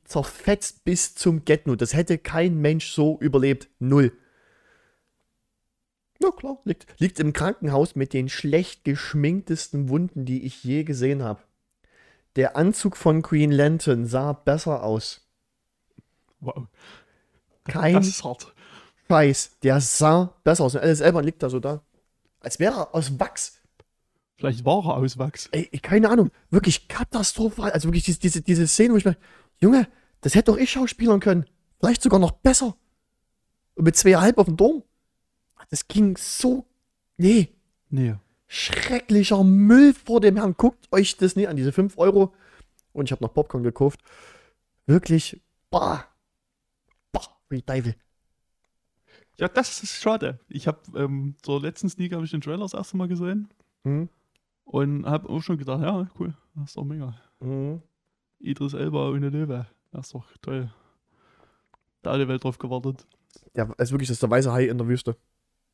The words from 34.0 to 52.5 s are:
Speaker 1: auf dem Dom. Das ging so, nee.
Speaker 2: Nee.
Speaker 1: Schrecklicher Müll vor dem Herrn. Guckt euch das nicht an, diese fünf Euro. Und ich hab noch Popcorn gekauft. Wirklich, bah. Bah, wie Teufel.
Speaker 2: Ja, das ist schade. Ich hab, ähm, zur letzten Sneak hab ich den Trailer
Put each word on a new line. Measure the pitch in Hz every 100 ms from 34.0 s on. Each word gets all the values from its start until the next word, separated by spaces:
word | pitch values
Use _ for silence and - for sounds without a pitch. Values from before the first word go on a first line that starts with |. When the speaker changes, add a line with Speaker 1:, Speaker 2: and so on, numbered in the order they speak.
| 190 180 196 240
Speaker 1:
auf | 180
dem | 160
Dom. | 220 311 - _ _ _ _ _ _ _ -
Das | 147 -
ging | 202 202 185
so, | - - 254 262 - _ _ _ _ -
nee. | 180 226 165 _ _ _ _
Speaker 2:
Nee. | 135 123 101 - _ _
Speaker 1:
Schrecklicher | - - - - 247 - 208 190 196
Müll | 190 196 202 247 285
vor | 262 - 233
dem | 202 202
Herrn. | 208 170
Guckt | 233 - _
euch | 190 196 -
das | 185 190
nicht | 202
an, | 151
diese | 131
fünf | 139 190 -
Euro. | 185 196 190 _ _ _ _ _ _
Und | -
ich | 135
hab | -
noch | 113
Popcorn | - 147 131
gekauft. | 120 117 139 - _ - - - _ _ _ _ -
Wirklich, | 165 - 165 - - _ _ _
bah. | 175 - 147 - _ _ _ _ _ _ _ _ _ _
Bah, | - - _ -
wie | 131
Teufel. | - 131 120 110 _ _ _ _ _ _ _ _ _ _ _ _ _ -
Speaker 2:
Ja, | 180
das | - 247 -
ist | 202 -
schade. | 214 220 - 131 -
Ich | 143 -
hab, | 151 -
ähm, | - 139 139 143 139
zur | - 143
letzten | 151 - 190
Sneak | - 180
hab | 175
ich | 160
den | 156
Trailer | 147